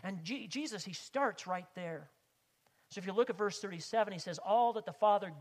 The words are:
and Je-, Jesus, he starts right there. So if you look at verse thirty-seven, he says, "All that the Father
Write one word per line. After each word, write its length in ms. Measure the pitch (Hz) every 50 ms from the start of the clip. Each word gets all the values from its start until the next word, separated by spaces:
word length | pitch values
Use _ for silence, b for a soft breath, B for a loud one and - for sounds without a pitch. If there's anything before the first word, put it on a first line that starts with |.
| B
and 200 | 190 196 175 160
Je-, 240 | 170 254 277 226 185
Jesus, 360 | - 269 302 311 220 190 -
he 100 | 196 170
starts 520 | - - - - 269 277 233 175 - -
right 220 | 180 180 180 180 - _
there. 340 | 180 180 165 165 151 151 143 _ _ _ _ _ _ _ _ _ _ _ b b b b b
So 100 | - 202
if 60 | 180
you 80 | 190 185
look 160 | 214 247 240
at 80 | 208 175
verse 220 | 208 202 - -
thirty-seven, 540 | - 196 180 165 151 - - 226 214 202 190
he 60 | 170
says, 200 | - 185 165 175
"All 340 | - 185 208 233 240 233 226
that 120 | 220 214
the 80 | 190 156
Father 380 | - 214 214 208 202 196 180 156 143